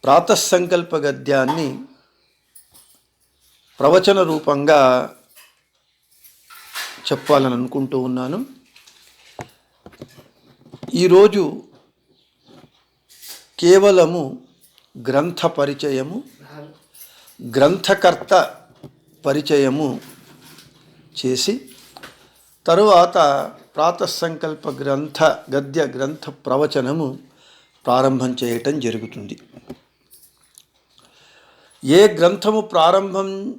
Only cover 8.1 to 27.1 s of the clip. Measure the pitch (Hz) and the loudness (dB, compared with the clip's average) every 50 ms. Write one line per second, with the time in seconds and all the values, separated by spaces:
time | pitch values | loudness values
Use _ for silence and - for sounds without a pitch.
8.1 | 127 127 127 127 156 214 269 269 - _ _ _ _ _ _ _ _ _ _ _ | -6 -6 -6 -6 -8 -8 -10 -12 -16 _ _ _ _ _ _ _ _ _ _ _
9.1 | _ _ _ _ _ - - _ _ _ _ _ _ _ _ - _ _ - _ | _ _ _ _ _ -20 -20 _ _ _ _ _ _ _ _ -20 _ _ -20 _
10.1 | _ - _ _ _ _ _ _ _ _ _ _ - - - - - 170 180 185 | _ -20 _ _ _ _ _ _ _ _ _ _ -20 -20 -14 -6 -2 0 2 6
11.1 | 175 190 208 208 202 202 175 147 - - - _ _ _ _ _ _ _ _ _ | 6 8 6 6 4 0 -4 -4 -6 -12 -18 _ _ _ _ _ _ _ _ _
12.1 | _ _ _ _ _ _ _ _ - - _ _ _ _ _ _ _ _ _ _ | _ _ _ _ _ _ _ _ -20 -20 _ _ _ _ _ _ _ _ _ _
13.1 | _ _ - - - - _ _ _ - - 170 185 190 196 202 196 185 165 160 | _ _ -20 -20 -20 -20 _ _ _ -2 4 6 6 6 6 6 6 6 4 2
14.1 | 175 175 147 131 - - _ _ _ _ _ _ _ _ _ _ _ - 120 131 | 2 -4 -6 -6 -8 -14 _ _ _ _ _ _ _ _ _ _ _ -10 -6 -2
15.1 | 131 139 151 175 175 - - 165 160 - 143 139 139 139 - 147 135 131 131 147 | 0 0 -2 -2 -6 -4 -4 -4 -2 -2 -4 -4 -4 -6 -6 -6 -4 -6 -6 -8
16.1 | 180 240 294 - _ _ 147 139 147 151 147 151 - _ _ _ _ - - _ | -10 -14 -14 -16 _ _ -20 -20 -20 -20 -20 -20 -20 _ _ _ _ -20 -20 _
17.1 | _ _ _ _ _ _ - 120 113 135 139 147 180 185 - - 196 196 - 185 | _ _ _ _ _ _ -16 -6 0 2 2 2 2 0 -2 -2 -2 2 2 0
18.1 | 160 - - - 196 180 156 - - - _ _ _ _ - - _ _ _ _ | 0 0 -2 0 2 2 2 0 -6 -20 _ _ _ _ -20 -20 _ _ _ _
19.1 | _ _ _ 143 139 151 143 147 156 143 139 135 131 147 156 135 117 - - - | _ _ _ -4 -4 -4 -2 0 0 2 2 0 0 -2 -4 -4 -6 -8 -12 -20
20.1 | - - _ _ - _ _ - - - - _ _ _ _ _ _ _ _ _ | -20 -20 _ _ -20 _ _ -20 -20 -20 -20 _ _ _ _ _ _ _ _ _
21.1 | _ - - 127 127 127 - - 220 269 - - - - - _ _ - - - | _ -8 -6 -4 -4 -2 -4 -4 -6 -6 -10 -18 -20 -20 -20 _ _ -20 -20 -20
22.1 | _ _ _ _ _ _ _ _ _ _ _ - 165 185 214 214 196 175 175 175 | _ _ _ _ _ _ _ _ _ _ _ 0 2 4 4 6 6 6 4 4
23.1 | 180 185 160 143 139 139 147 151 - - - _ _ 151 151 170 170 - 202 - | 2 2 2 2 2 -2 -4 -8 -12 -20 -20 _ _ -2 -2 -2 0 -2 -6 -8
24.1 | - - 170 170 160 147 - 156 151 151 - 156 139 131 135 139 139 139 151 147 | -6 -6 -8 -8 -8 -8 -10 -10 -10 -10 -10 -12 -10 -8 -6 -4 -4 -4 -6 -10
25.1 | - - 160 156 - - - - 131 139 139 139 135 165 151 131 120 127 135 139 | -2 0 2 2 2 -2 -8 -6 -6 -6 -6 -4 -4 -4 -4 -4 -4 -8 -8 -8
26.1 | 156 151 - 156 139 _ _ 139 127 139 151 147 - 147 123 127 143 165 156 127 | -8 -12 -16 -18 -18 _ _ -4 -2 -2 -2 -2 -2 -4 -4 -4 -4 -4 -6 -6